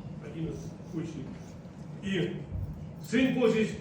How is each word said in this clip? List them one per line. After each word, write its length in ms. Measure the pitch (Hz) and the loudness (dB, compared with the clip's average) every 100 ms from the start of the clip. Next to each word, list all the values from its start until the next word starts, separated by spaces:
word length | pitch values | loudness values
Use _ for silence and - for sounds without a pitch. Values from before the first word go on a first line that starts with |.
| - - 151 | -8 -8 -8
Один 180 | 165 160 | -4 -2
із 100 | - - - - | -4 -8 -10 -6
учнів. 300 | 160 - 135 - - - - - - - - | -4 -4 -4 -8 -8 -10 -12 -12 -12 -10 -8
І 260 | 196 185 - 151 - - - - - - - | 0 2 2 -2 -4 -4 -4 -6 -10 -10 2
Син 240 | 247 262 | 6 6
Божий 360 | - 220 220 214 - | 8 6 8 4 0